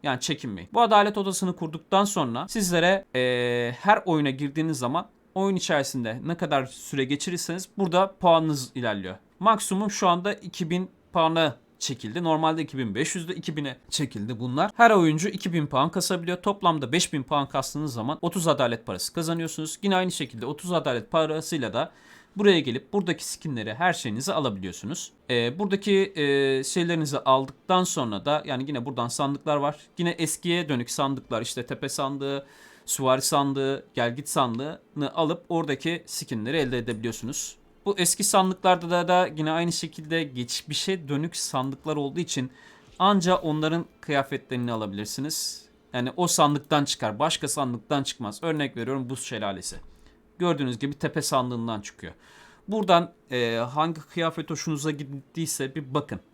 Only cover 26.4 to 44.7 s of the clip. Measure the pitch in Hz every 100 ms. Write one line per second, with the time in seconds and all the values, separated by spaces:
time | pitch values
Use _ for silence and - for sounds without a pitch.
26.4 | 139 135 139 185 170 165 151 143 - 131
27.4 | 135 - - 185 180 - 120 101 143 151
28.4 | - 127 135 139 123 127 120 - 139 139
29.4 | - 147 143 147 - - 170 - 160 -
30.4 | 175 175 151 131 120 - 139 135 - 117
31.4 | 117 - 120 143 139 - 135 139 139 139
32.4 | 139 - - - - - 131 131 - 151
33.4 | 139 139 135 135 - - 120 123 143 160
34.4 | 127 117 143 175 _ - 139 - 160 170
35.4 | - 165 156 147 165 170 - - 120 117
36.4 | 107 160 135 123 113 107 117 110 110 147
37.4 | - - _ _ - 202 175 - 202 202
38.4 | 185 185 190 180 170 175 175 180 180 151
39.4 | 156 160 170 165 165 - 156 165 151 127
40.4 | 120 - - 147 - 190 143 143 165 -
41.4 | - 139 131 135 156 151 139 151 175 -
42.4 | 127 - - - - - 185 196 170 180
43.4 | 165 151 156 170 - _ - 143 139 135
44.4 | - 127 120